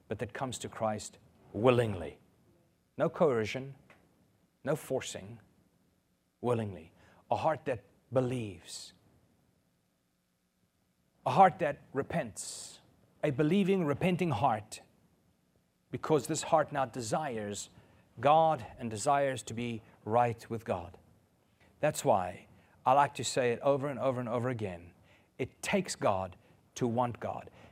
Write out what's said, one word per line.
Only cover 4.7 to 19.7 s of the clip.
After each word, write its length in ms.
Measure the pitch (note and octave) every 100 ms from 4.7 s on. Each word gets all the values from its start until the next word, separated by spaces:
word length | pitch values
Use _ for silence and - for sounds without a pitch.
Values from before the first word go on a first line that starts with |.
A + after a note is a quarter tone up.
| D3+
forcing, 640 | - C3 - G2 F#2+ A#2 - _ _ _ _ _ _ _ _ -
willingly. 500 | A#2+ A#2 G#2+ F2+ D#2+ _ - - -
A 40 | A2
heart 260 | D3+ D3+ -
that 180 | A#2 - _ -
believes. 800 | B2 B2+ B2+ G#2+ F2 - - - - _ _ _ _ _ _ _ _ _ _ _ _ _ _ _ _ _ _ _ _ _ _ C3+
A 60 |
heart 280 | C3+ F#3+ -
that 200 | D3+ C#3+ -
repents. 880 | C3 - E3+ A#2+ - - - - - _ _ _ _
A 60 | D#3
believing, 560 | C3 D3+ G3 F#3 G3 D3+
repenting 460 | C#3 F3 F3 F3+
heart, 500 | A2+ C#3 A2 - - - _ _ _ _ _ _ _ _ _ _
because 340 | C3 - D#3 A2
this 160 | D#3
heart 300 | - D#3+ D3
now 140 | D3 B2+
desires 840 | B2+ A2+ C#3 D3+ A2+ G#2 G2+ - - - _ _ -
God 460 | C#3 D#3+ D#3+ D3 A2+ -
and 100 | A#2+
desires 540 | G#2+ C#3 C#3 C#3 B2+
to 100 | -
be 280 | A#2 A#2+